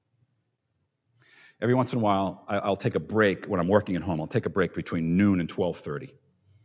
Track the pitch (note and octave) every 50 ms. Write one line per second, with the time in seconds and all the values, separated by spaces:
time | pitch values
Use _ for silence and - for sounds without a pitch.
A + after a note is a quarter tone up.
0 | _ _ _ _ _ _ _ _ _ _ _ _ _ _ _ _ _ _ _ _
1 | _ _ _ _ _ _ _ - - - _ - - A#2 B2 B2+ B2 A#2+ - B2
2 | A2 G#2 G2 G2 G2 F#2 F#2 - - - G#2 G2+ - G#2 F#2+ - - A#2 - F#2+
3 | D2+ D2+ G2+ A2 G#2+ G2+ F2+ - - - G#2 F2+ E2+ F2 G2+ G#2 - - F#2 E2+
4 | D#2+ F#2 E2+ D2+ D#2 - - A#2 - - D2+ G2 F2 E2 - - E2 - - E2+
5 | D#2+ E2 E2+ F#2 G2+ G#2 G2 F2+ E2 - - - F#2+ F2 E2 - - E2 C#2+ -
6 | - - - _ _ _ _ _ _ _ _ _ _